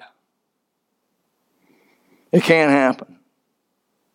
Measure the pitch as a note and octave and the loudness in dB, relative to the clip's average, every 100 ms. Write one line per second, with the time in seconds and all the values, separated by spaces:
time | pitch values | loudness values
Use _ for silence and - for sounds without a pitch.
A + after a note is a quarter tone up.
0 | - _ _ _ _ _ _ _ _ _ | -20 _ _ _ _ _ _ _ _ _
1 | _ _ _ _ _ _ _ _ _ _ | _ _ _ _ _ _ _ _ _ _
2 | _ _ _ F3+ - E3 D3+ C#3 C3 B2+ | _ _ _ -2 2 0 2 0 -2 -4
3 | - - _ _ _ _ _ _ _ _ | -14 -20 _ _ _ _ _ _ _ _
4 | _ | _